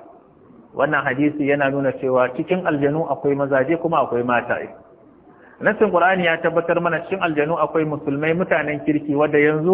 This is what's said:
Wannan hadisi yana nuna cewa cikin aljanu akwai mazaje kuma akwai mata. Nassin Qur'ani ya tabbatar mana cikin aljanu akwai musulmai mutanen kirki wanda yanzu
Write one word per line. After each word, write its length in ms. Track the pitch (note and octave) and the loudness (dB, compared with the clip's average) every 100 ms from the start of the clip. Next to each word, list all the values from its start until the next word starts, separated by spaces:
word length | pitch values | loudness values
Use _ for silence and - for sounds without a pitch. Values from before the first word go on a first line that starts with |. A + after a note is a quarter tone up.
| - - - - - - - - | -18 -20 -20 -20 -20 -20 -14 -2
Wannan 240 | C#3+ D3+ | 0 0
hadisi 480 | C3+ B2+ D3 D3 C#3 | -2 0 0 0 0
yana 220 | C#3+ C#3 | 2 0
nuna 200 | C#3 C#3 B2 | 0 -2 -2
cewa 320 | C3 B2+ B2 - | 0 2 0 -2
cikin 240 | - F#3 F3 | -4 -2 0
aljanu 400 | D3 C#3+ D#3 D3+ | 0 0 0 -4
akwai 260 | C3+ C#3+ | -2 -2
mazaje 420 | C#3+ C#3 C3+ C3 E3+ | 0 0 0 0 -2
kuma 240 | E3 D#3+ | 0 0
akwai 160 | B2 A#2+ | 0 -2
mata. 360 | B2 A#2+ A#2 F#2+ E2 - - - - - - - - - | 0 0 -2 -6 -8 -14 -20 -20 -20 -20 -20 -20 -20 -4
Nassin 320 | D3+ G#3 G#3+ | -2 2 2
Qur'ani 320 | F3+ F3 F#3+ E3+ | 4 4 2 2
ya 160 | E3 | 0
tabbatar 400 | E3+ E3 E3+ E3+ | 0 0 0 0
mana 240 | F3 D#3+ - | 0 -2 -4
cikin 160 | F#3+ | -4
aljanu 320 | F3+ D3 D3 | -2 0 0
akwai 320 | E3 D3+ E3 D#3 | 0 0 0 -2
musulmai 480 | D3 D3 C#3 D#3 | -4 -4 -2 0
mutanen 480 | E3 F#3 E3+ D3 D3 | 0 0 0 0 -4
kirki 320 | D3 D3+ D3 | -2 -2 0
wanda 240 | C#3+ D3+ D3 | 0 2 4
yanzu 320 | D3 D#3 E3 | 4 2 4